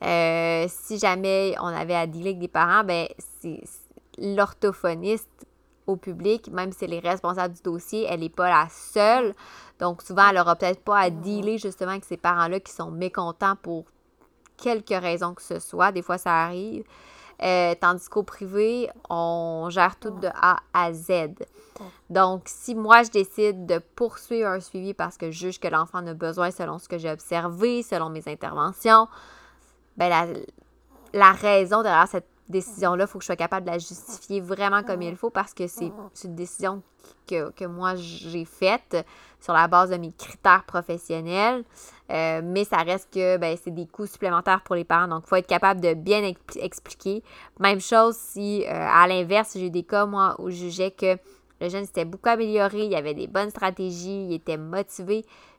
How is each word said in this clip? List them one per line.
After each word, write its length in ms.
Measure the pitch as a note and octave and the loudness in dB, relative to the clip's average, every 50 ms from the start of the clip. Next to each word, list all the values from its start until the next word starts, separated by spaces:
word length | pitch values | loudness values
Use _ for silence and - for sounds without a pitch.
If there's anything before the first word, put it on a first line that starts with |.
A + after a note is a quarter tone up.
| - | -2
Euh, 600 | - F3 E3+ E3 E3 E3 E3 E3 E3 E3 E3 E3+ | 0 2 4 4 2 2 2 2 0 0 0 0
si 300 | F3+ - - - - A3 | -2 -6 -10 -12 -10 -4
jamais 580 | G3+ G#3+ G3 F3+ F#3 F#3+ F#3+ F#3+ F#3+ G3 F#3+ - - | 0 0 0 0 0 0 0 2 2 2 0 -2 -4
on 60 | - | -6
avait 280 | F3 E3 D#3+ D#3+ E3 F3 | -6 -6 -6 -4 -2 0
à 120 | E3+ E3 | 0 -2
dealer 220 | E3 D#3 E3 F3 G3 | -2 -6 -6 -6 -6
avec 100 | F#3+ F3 | -6 -6
des 80 | F3 | -8
parents, 360 | F3 - D#3+ E3 F3 F#3 G#3+ G#3+ | -2 2 2 4 4 4 4 4
ben, 240 | F#3+ F3 E3+ D#3+ - - - - - - - | 2 0 -2 -2 -4 -8 -14 -18 -20 -20 -16
c'est, 220 | - E3+ D#3 - - - - - - _ _ - _ _ - | -14 -12 -12 -12 -16 -18 -20 -20 -20 _ _ -20 _ _ -14
l'orthophoniste 1120 | - - G3+ G3+ G3+ G3+ - - - - G3+ F#3+ - - F3 E3 E3 F3 G3+ A3 A3 - - _ _ - - _ _ _ _ _ _ _ | -10 -8 -2 0 0 0 0 0 -2 -2 -2 -2 -2 -2 -4 -4 -4 -2 -4 -4 -4 -6 -12 _ _ -20 -20 _ _ _ _ _ _ _
au 120 | - F#3+ | -6 -6
public, 520 | F3+ - F#3+ E3+ F3 F3 G3+ A3 A3+ - - | -6 -6 -10 -10 -2 0 0 0 0 -2 -6
même 200 | - F3+ F#3 F#3+ | -8 -6 -6 -6
si 140 | F#3 - G3 | -8 -8 -8
elle 80 | E3+ E3+ | -8 -6
est 60 | E3+ | -4
responsable 540 | E3+ F3 F#3 F#3 - F3 F3+ F#3 F3+ F3+ F3 | -2 -2 -2 -2 -2 -4 -2 -2 -4 -4 -6
du 80 | - | -8
dossier, 460 | - F#3 E3+ F3 - - - A3 A3 - | -6 -6 -6 -6 -8 -8 -6 -4 -4 -4
elle 140 | F3 E3 E3 | -4 -4 -6
est 120 | E3 - | -6 -4
pas 140 | - F3+ F3+ | 0 2 4
la 180 | F3 D3+ D#3 E3 | 6 4 4 2
seule. 640 | - - - - - G#3+ G#3 G#3+ A#3 C4 B3 G#3 G3+ - - - - - - - _ - | -4 -14 -20 -4 0 4 4 6 6 4 2 0 -4 -8 -14 -20 -20 -20 -20 -20 _ -4
Donc, 220 | F3 F3+ F3 F3 | -4 -4 -4 -6
souvent, 280 | - - F#3+ G3 G3 G3+ | -10 -2 4 6 6 8
elle 100 | G3 F3+ | 8 6
aura 160 | F3 F3 E3+ | 4 4 4
peut-être 280 | - F#3+ F3+ F#3 - _ | 4 2 0 0 -2 _
pas 140 | G#3 G3+ | 2 2
à 120 | G3+ F#3+ F3+ | 4 4 2
dealer 480 | E3 D#3+ E3+ G3 G#3 G#3 G3 G#3 A3 G#3+ | 0 -4 -6 -6 -4 -4 -2 -4 -4 -4
justement 320 | G#3+ G3 F#3 - F#3 F3+ | -6 -10 -8 -6 -6 -6
avec 140 | F#3+ G3 - | -6 -8 -8
ces 120 | - F#3 | -10 -10
parents-là 420 | E3 - F3 F3 F3 E3+ E3 F3+ G3 | -2 -2 0 2 2 0 0 -2 -4
qui 120 | F#3+ - | -8 -10
sont 180 | - - E3 E3 | -12 -12 -12 -10
mécontents 640 | E3 E3 F3+ F3+ - G3+ F3+ E3+ E3 - G3+ G3 F#3+ - | -8 -6 -6 -6 -4 -4 -6 -6 -6 -2 -2 -2 -2 -2
pour 240 | - F3 E3+ E3 E3 - _ _ _ _ _ _ _ _ _ _ _ _ _ | -6 -8 -10 -10 -10 -14 _ _ _ _ _ _ _ _ _ _ _ _ _
quelque 360 | _ - A#3+ A#3 A3 G3+ - G3+ | _ -4 -2 -2 -2 -4 -4 -4
raison 400 | F#3 F3+ F3 E3+ E3+ F3+ F3 F3+ | -4 -2 -4 -4 -4 -4 -6 -8
que 80 | - | -10
ce 160 | - - E3+ | -12 -10 -10
soit. 340 | E3+ - - - E3+ F3 G3+ | -10 -10 -8 0 2 2 2
Des 120 | F#3+ F3+ F3 | 2 -2 -4
fois, 160 | - F3+ F3+ | -4 -6 -4
ça 240 | - F3+ E3+ E3 E3 | -2 0 0 0 0
arrive. 400 | E3+ F3 F3+ G3 A3 A3+ A3 G#3+ - - - - - - - - - - - | -2 -4 -8 -8 -8 -10 -12 -12 -16 -20 -20 -20 -20 -20 -20 -20 -20 -10 -4
Euh, 320 | - F#3 F3+ F3+ F3 F3 F3 - | -2 0 2 2 2 2 0 2
tandis 260 | - F3 F3+ F3+ - | 2 2 2 0 -4
qu'au 140 | - - G#3+ | -4 -4 -4
privé, 680 | G3 - - - G3+ F#3 F#3+ G#3 G#3+ A3 A#3+ B3 A#3+ - - - - - | -4 -4 -8 -12 -12 -4 0 0 0 2 0 -2 -4 -6 -8 -12 -10 -6
on 600 | E3+ E3+ E3+ E3+ E3+ E3+ E3 E3 E3 D#3+ D#3+ F3 | -4 -2 0 0 -2 -2 -2 -4 -4 -6 -6 -4
gère 240 | E3+ F#3 F3 F#3 F#3 | 2 4 4 4 2
tout 160 | - - G#3+ | -2 -8 -10
de 160 | F#3+ F3+ F#3 F3+ - - | -6 -4 -6 -6 0 4
A 180 | - F3+ F3+ - - _ | 4 4 4 4 0 _
à 220 | - F3+ F3 E3+ E3 | 0 0 2 0 -2
Z. 360 | D#3+ E3+ - F#3 F3 D#3+ D3+ F#3 - - - _ - - _ _ - G3+ F#3 - _ _ - | -6 -2 0 0 0 0 -4 -6 -10 -14 -14 _ -20 -20 _ _ -20 -18 -18 -20 _ _ 0
Donc, 320 | F3 F#3+ F#3+ F#3 F#3 F#3 - | 4 4 4 4 4 -2 -8
si 300 | - - - - - A#3 | -12 -16 -12 -10 -8 -6
moi, 260 | A3 G#3+ G#3+ A3+ A#3 | -2 6 8 8 8
je 80 | A#3 A3+ | 8 6
décide 560 | - G#3 F#3+ F#3+ - - G#3+ G#3 G3 F#3 F3+ | 2 0 0 0 0 0 0 0 0 -2 -4
de 140 | E3+ F3 E3+ | -2 -2 -2
poursuivre 720 | - _ _ - A#3+ A3+ - - - - A#3+ A3+ A3 G3 | -2 _ _ -4 -4 -4 -4 -10 -10 -6 -4 -2 0 0
un 100 | F#3 F#3+ | -2 -4
suivi 340 | F3+ - - F#3 F#3 G3 G3 | -6 -10 -12 -10 -8 -8 -6
parce 240 | - E3 F3 - | -6 -6 -6 -6
que 140 | - E3+ E3 | -8 -10 -10
je 140 | D#3+ E3 F3+ | -8 -8 -8
juge 120 | F#3 F3+ - | -8 -6 -6
que 80 | - | -4
l'enfant 300 | E3+ D#3+ D#3 E3 D#3+ - | -2 0 0 0 -2 -6
en 100 | F3+ F3 | -8 -8
a 60 | E3+ D#3+ | -8 -8
besoin 380 | D#3+ E3 E3 E3 F3+ F3 F3+ | -6 -6 -6 -2 -2 -4 -4
selon 260 | F3+ - F3 D#3+ D#3 | -4 -6 -8 -8 -8
ce 100 | F3 - | -12 -10
que 120 | - F3+ E3+ | -10 -10 -6
j'ai 100 | D#3+ E3 | -6 -6
observé, 720 | D#3 D#3+ - - F3 E3+ E3+ F3 E3+ F3 G#3+ A#3+ A#3+ A#3+ | -8 -8 -6 -4 -4 -4 -2 -4 -2 0 0 0 0 -2
selon 300 | A#3 - G3+ E3+ D#3+ D#3+ | -4 -4 -4 -4 -4 -6
mes 160 | D#3 D#3+ D#3 | -8 -10 -12
interventions, 800 | D#3 D3+ - - - D3+ D#3 D3 E3+ G3 - - A3+ A3 A3 A3+ A3+ - - - - - - - _ _ _ _ _ _ _ _ _ _ | -12 -12 -10 -10 -8 -4 -4 -4 -4 -4 -2 4 8 8 8 6 4 -2 -16 -20 -20 -20 -20 -20 _ _ _ _ _ _ _ _ _ _
ben 120 | - F3 F3 | -2 0 2
la, 180 | E3+ D#3+ E3+ E3+ - - - - - _ _ _ _ _ _ _ _ _ - - - | 2 2 0 0 -6 -10 -12 -16 -18 _ _ _ _ _ _ _ _ _ -14 -6 6
la 180 | G3+ G3+ F#3+ | 8 10 10
raison 500 | F#3+ - G#3 G#3 G3+ G3 F#3+ F3+ G#3 A3 | 10 8 4 4 6 6 4 4 2 2
derrière 260 | A3 G#3 E3+ D#3+ F3 | 2 4 4 4 4
cette 200 | F#3+ - F3+ - _ _ _ _ | 4 2 -4 -8 _ _ _ _
décision-là, 580 | - F3 F#3+ F3 A#3+ G#3 F3 F#3+ F3 F3+ F3+ G3 | -6 -6 -6 -6 -6 -6 -2 0 0 2 0 -2
il 20 | |
faut 100 | G3+ - | -2 -4
que 60 | F#3+ - | -8 -8
je 40 | |
sois 80 | - F3+ | -6 -4
capable 300 | E3 E3 F3 G3+ F#3+ F3+ | -4 -4 -4 -4 -6 -4
de 60 | F3 | -6
la 80 | E3+ F3 | -6 -6
justifier 600 | E3 - F3+ - - - A3 F#3 - - G3+ G3 | -8 -10 -14 -18 -16 -18 -18 -16 -10 -8 -6 -6
vraiment 420 | F3+ F3 G3 G3 G3+ G3 G3 G3+ G3 | -6 -6 -6 -4 0 0 0 0 0
comme 180 | G#3 F#3 F3 | -2 -6 -6
il 140 | F3 E3+ F3 | -6 -8 -8
faut 140 | - - A#3 | -6 -8 -4
parce 240 | - F#3+ G3 - - | -4 -4 -6 -6 -8
que 100 | - F3+ | -8 -8
c'est, 260 | F3+ - - F3 E3 G#3 G#3+ G3+ G3 - | -8 -8 -8 -10 -10 -10 -12 -18 -20 -18
c'est 140 | - - | -16 -16
une 80 | F3+ E3+ | -14 -12
décision 480 | E3+ F3+ E3+ - - F#3+ F#3 G3 G3 - _ _ _ _ - _ _ _ | -12 -12 -12 -8 -6 -6 -6 -6 -6 -12 _ _ _ _ -20 _ _ _
que, 220 | - F#3 E3 D3 - | -8 -6 -6 -6 -6
que 140 | - - F#3+ | -10 -12 -12
moi, 300 | F3 F3 F3 F#3 F#3 F#3 | -12 -8 -6 -4 -4 -4
j'ai 500 | F3+ E3+ E3+ E3+ E3+ - E3 E3+ F3 E3 | -6 -8 -12 -14 -14 -12 -10 -8 -8 -10
faite 520 | - - - F#3+ F#3 A3 A#3+ - _ - E3+ D#3 - - - - - _ _ | -10 -4 0 2 2 2 2 -2 _ -4 -4 -4 -6 -12 -20 -20 -20 _ _
sur 140 | - - E3+ | -4 2 4
la 140 | D#3+ E3 | 4 6
base 220 | E3+ F3 F3 F#3 F#3 | 6 6 6 6 4
de 60 | F#3 | 0
mes 160 | F3 E3+ E3 | -4 -6 -10
critères 540 | - - - - - - - G3 F3+ F#3+ - | -12 -16 -18 -20 -12 2 6 6 6 6 4
professionnels. 960 | - - F3 E3+ - E3+ E3+ - - E3 E3 E3 E3+ F3+ G3 G#3 A#3 B3+ B3 A#3 - _ - - - - - _ - | 0 -6 -6 -4 -4 -8 -8 -6 -6 -6 -6 -4 -2 0 2 2 2 0 -2 -6 -12 _ -20 -20 -20 -20 -20 _ -6
Euh, 300 | - D#3+ D#3+ D#3+ D#3+ E3 E3 | -4 -2 -2 -2 -2 -4 -4
mais 220 | F3 F3+ G3 G#3 | -2 -2 -2 0
ça 140 | - G3+ F3 | 0 0 0
reste 320 | E3+ E3+ F#3 F#3+ - _ | 0 0 -2 -4 -6 _
que, 260 | - F#3+ F#3 F#3 F#3 | -4 0 2 2 2
ben, 200 | F3+ E3+ E3 E3 F3 - | 2 0 -2 -4 -4 -8
c'est 80 | F3+ | -10
des 160 | E3 E3+ E3+ | -10 -10 -10
coûts 180 | - - - G#3 | -12 -10 -10 -10
supplémentaires 560 | G3 - - G3+ F#3 F3 E3+ F3 G3 F#3 F#3+ | -10 -8 -6 -2 0 0 0 2 2 2 2
pour 140 | - - F#3+ | 2 -2 -4
les 80 | F3 E3+ | -4 0
parents. 240 | - E3 E3+ F3+ | 2 2 2 2
Donc, 160 | F3+ D#3+ D#3+ E3 | 0 -2 -6 -2
il 40 | - | 0
faut 60 | F#3+ | 2
être 100 | F#3 F3+ | 2 2
capable 320 | - F3+ E3+ - F#3+ G3 F#3 | 2 2 4 4 4 2 4
de 140 | F3 E3+ D#3+ | 2 0 0
bien 280 | D#3+ D#3+ F#3+ G#3 G#3+ G#3 | 0 2 2 2 2 2
expli-, 360 | F#3+ F3 - _ - - - | -2 -6 -8 _ -14 -10 -8
expliquer. 640 | - F#3 - - - - - - - F#3+ G3 A3 - - - - - - _ | -8 -8 -10 -12 -16 -18 -20 -10 -6 -6 -6 -6 -8 -14 -20 -20 -20 -20 _
Même 220 | - - G3 G3+ F#3+ | -2 0 0 0 0
chose 380 | F#3 - A#3+ A3+ A3+ A#3 A3+ | 0 4 4 6 6 4 2
si, 480 | - - - - G3 G3+ G#3 G#3 G3+ - | -2 -10 -14 -10 -8 -6 -4 -2 -4 -4
euh, 20 | - | -4
à 380 | - E3 E3 - - E3+ F3 | -4 -4 0 6 8 8 8
l'inverse, 460 | F3+ F#3 F#3 F3+ E3+ G3 G#3+ A3 - - | 8 6 2 0 2 2 2 2 0 -4
j'ai 120 | F#3+ F#3 | -8 -6
eu 40 | F3+ | -4
des 120 | E3 F3 E3+ | -4 -4 -2
cas, 220 | - G#3+ G3+ G#3 | 0 2 2 2
moi, 300 | G#3 G3+ G3 F#3+ F#3 - | 2 2 2 2 2 0
où 120 | - F3+ F3+ | -2 -6 -8
je 80 | F3+ | -8
jugeais 340 | F3 F3+ F3 E3+ F#3 F#3 F#3+ | -8 -8 -8 -4 -2 -2 -2
que 260 | F#3+ - G3 F#3 F#3 F#3 - - - _ _ _ _ _ | -2 0 2 2 2 0 -4 -12 -20 _ _ _ _ _
le 80 | F3 F3 | -8 -6
jeune 160 | F3+ G3 G3+ | -6 -6 -8
s'était 180 | F#3+ - E3+ E3 | -6 -4 -4 -4
beaucoup 240 | E3 F3+ G3 - | -4 -8 -2 0
amélioré, 580 | A#3 A#3 A3 A3+ G#3+ G#3+ G#3 G3+ G3 G3+ G#3 G#3+ | 0 2 2 0 0 2 2 2 0 0 -4 -4
il 100 | G#3+ F#3+ | -2 -2
avait 180 | D3+ C#3+ D3+ D3 | -2 -2 -4 -6
des 140 | D3+ - | -6 -8
bonnes 220 | - - G3 G3+ G#3 | -4 -4 -4 -4 -4
stratégies, 760 | G#3 - G3 F#3+ F3+ - F#3 F#3 F3 F3 F3 F#3 G3 G3 F#3+ | -4 -4 -4 -4 -4 -4 -6 -6 -6 -8 -8 -8 -8 -8 -6
il 80 | F3+ E3+ | -6 -8
était 240 | D#3+ - - D#3+ | -6 -6 -6 -8
motivé. 680 | D#3 D#3 D#3+ E3+ G3 G3+ - - - F3+ F3+ G#3+ A3 A3 _ - - - - _ | -6 -8 -6 -6 -6 -6 -6 -10 -12 -6 -4 -4 -4 -4 _ -18 -20 -20 -20 _